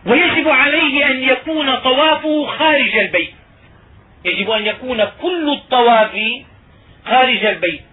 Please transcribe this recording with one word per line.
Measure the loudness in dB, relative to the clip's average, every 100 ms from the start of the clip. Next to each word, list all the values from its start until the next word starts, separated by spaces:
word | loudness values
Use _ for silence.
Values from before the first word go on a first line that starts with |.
| 2
ويجب | 2 2 0 0
عليه | 2 2 0 0 0 -2
أن | -2
يكون | -2 -2 -2 -4 -2 -2
طوافه | 0 2 2 0 0 -2 -4
خارج | 0 2 2 0 -2
البيت، | 0 -2 -4 -12 _ _ -20 -20 _ -20 _ -10
يجب | -8 -4 -2
أن | -2 -4
يكون | -6 -8 -2 -4 -2
كل | -6 -2 -2
الطواف | -4 0 2 4 4 2 -2 -6 -6 -14 -20 _ -20 _ -20 0
خارج | 2 4 2
البيت | -2 -2 -4 -6 -14